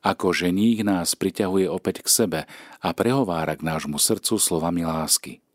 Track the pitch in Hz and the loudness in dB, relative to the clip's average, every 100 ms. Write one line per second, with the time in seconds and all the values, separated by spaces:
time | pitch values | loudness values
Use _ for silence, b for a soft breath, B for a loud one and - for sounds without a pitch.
0 | 101 95 95 85 90 90 110 110 104 92 | -2 0 0 2 0 2 2 2 0 0
1 | - - 98 - 98 95 95 92 - 90 | -2 0 -2 0 0 2 0 0 -4 -4
2 | - - 110 80 78 B B B - - | -2 2 2 0 -6 B B B -4 0
3 | 113 131 113 85 78 76 78 80 73 73 | 2 2 0 0 -2 -2 -2 -4 -4 -2
4 | - 107 - 110 - 85 82 87 82 80 | 0 0 0 0 2 0 0 0 -2 -2
5 | 78 - - 60 _ | 0 -2 -2 -18 _